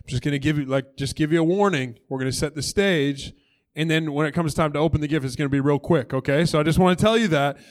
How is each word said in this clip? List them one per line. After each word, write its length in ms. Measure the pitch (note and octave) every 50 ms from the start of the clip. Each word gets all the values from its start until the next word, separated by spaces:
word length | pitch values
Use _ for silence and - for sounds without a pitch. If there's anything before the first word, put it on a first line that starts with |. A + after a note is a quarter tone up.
| -
just 160 | - C3 B2+
gonna 160 | - D3 C#3+ C#3
give 220 | C3 D3+ D#3 D3
you, 60 | C#3
like, 300 | C3 C3 C#3 C3 - _
just 200 | - C#3 B2+ -
give 180 | - D#3 D3+ E3
you 80 | E3+
a 20 | D#3+
warning. 540 | D#3+ F3+ G3+ G3+ G3 F3 C#3 B2+ B2 A2+ - _ -
We're 120 | C#3 C3
gonna 120 | C3 C3
set 220 | B2 - E3 D3 D3+
the 80 | D3+
stage, 720 | C3 - - G3+ G3 G3 F3+ D#3 C#3 C#3+ C#3 C#3 - - - _ _ _ _ _ _ _ _
and 140 | D3+ D#3 E3
then 240 | D#3 D#3+ D#3+ D#3 C#3
when 140 | C#3+ D#3 D3+
it 60 | C3
comes 200 | E3+ E3+ D3+ -
time 180 | - D#3+ D3+ C#3+
to 60 | D3
open 220 | D#3 E3 D3 D#3
the 60 | D3+ C#3+
gift, 180 | D#3 D#3 C3
it's 100 | C3+ B2
gonna 140 | - D3+ C#3
be 100 | C3+ C#3
real 200 | C3+ C#3+ D3 C#3
quick, 340 | - - E3+ D3+ A#2+ - -
okay? 320 | C3 - - C#3 D3+ E3+
So 140 | D#3+ - D3+
I 40 | D3+
just 140 | E3 D#3+ F3
wanna 180 | F#3 F3+ F3+
tell 220 | F3 G#3 A3 A3+ A#3
you 100 | A3+ F#3+
that. 280 | D#3 C#3+ C#3 C#3+ C#3 - - -